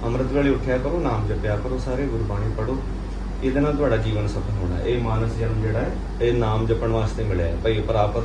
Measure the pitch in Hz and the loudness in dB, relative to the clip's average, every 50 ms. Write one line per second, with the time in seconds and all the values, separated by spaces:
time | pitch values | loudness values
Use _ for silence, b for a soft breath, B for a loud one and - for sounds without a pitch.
0 | - 117 120 123 131 120 135 143 143 139 135 - - 131 127 127 - 147 175 175 | -2 -2 0 0 0 0 2 2 4 4 2 2 2 0 0 0 0 -2 -2 0
1 | 156 135 117 110 104 101 104 92 95 107 104 104 - 127 127 127 - 131 127 123 | 0 0 0 0 0 -2 -2 -2 0 -2 -2 -2 -2 -4 -4 -4 -2 -2 -2 -2
2 | 143 131 113 110 107 101 101 101 104 107 - - 113 117 131 135 - - - - | -2 -2 -2 -2 -2 -2 -2 -2 -2 -2 -2 -2 -2 -2 -2 -2 -4 -4 -6 -6
3 | - - - - - - - - 131 131 127 143 143 151 147 139 147 135 117 110 | -6 -6 -6 -6 -6 -6 -4 -2 -2 0 2 2 2 2 2 2 2 2 2 2
4 | 107 110 107 107 104 98 - 104 95 104 104 95 90 87 87 92 95 110 123 123 | 2 0 0 0 0 0 -2 -2 -2 -2 -2 -2 0 0 0 0 0 0 0 0
5 | 117 113 110 110 113 113 110 113 113 110 110 107 107 107 104 117 - - - - | 0 0 2 2 0 0 0 0 0 0 0 0 0 0 0 0 0 -2 -2 -4
6 | - - - - 120 120 120 120 113 110 110 110 113 113 110 101 117 110 113 113 | -4 -6 -2 0 2 2 4 4 2 2 2 2 2 2 2 2 2 2 2 2
7 | 107 104 - - 110 101 95 90 85 82 85 - - 113 107 104 - - 110 104 | 2 0 0 -2 0 0 0 2 2 0 0 0 0 0 2 2 0 0 2 2
8 | 104 101 104 117 110 | 2 2 2 0 0